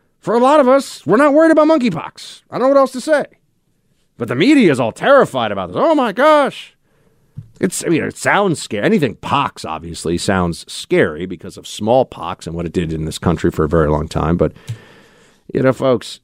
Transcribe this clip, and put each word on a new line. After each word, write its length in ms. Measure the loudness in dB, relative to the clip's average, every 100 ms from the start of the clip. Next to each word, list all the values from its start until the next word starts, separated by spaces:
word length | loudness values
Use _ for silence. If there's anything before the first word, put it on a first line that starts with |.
| _ _
For 140 | -2
a 60 | 2
lot 180 | 4 4
of 80 | 4
us, 380 | 2 0 -10 0
we're 100 | 2
not 180 | 4
worried 180 | 4 4
about 160 | 4 4
monkeypox. 760 | 2 0 -4 -10 -16 -20 -20 _
I 80 | -2
don't 40 |
know 60 | 2
what 100 | 4
else 140 | 2
to 80 | -2
say. 240 | 0 0 -2 _ _ _ _ _ _ _ _ -10
But 120 | -6
the 60 |
media 360 | 0 4 6 4
is 100 | 2
all 120 | -2
terrified 600 | -2 2 4 4 0 -4
about 160 | -4 -6
this. 80 | -2
"Oh 180 | 0
my 180 | 2 0
gosh." 640 | 2 4 4 2 -4 -20 _ _ _ _ _ _ -20 -20 -6
It's, 240 | -6 -4
I 40 | -2
mean, 140 | -2
it 140 | -2 -6
sounds 440 | -2 0 0 -2
scary. 240 | -6 -4
Anything 300 | 0 0 0 -6
pox, 480 | -4 -2 -4 -6
obviously, 540 | -10 -10 -10 -8 -4 -2
sounds 460 | 0 0 0 -4 -10
scary 540 | -14 -4 0 0 -2
because 320 | -10 -10 -14 -18
of 100 | -16
smallpox 800 | -8 0 2 0 -6 -10 -10 -10
and 100 | -6
what 100 | -4
it 60 |
did 200 | -4 -4
in 120 | -4
this 140 | -6 -4
country 320 | -2 0 -2
for 140 | 0
a 40 | 0
very 200 | 2 2
long 200 | 0 -2
time. 280 | -4 -2 0
But, 160 | 0 -4 -16 -16 -16 -20 _ _ _ _ _
you 100 | -2
know, 100 | 0
folks, 480 | 0 0 -2 -4 -18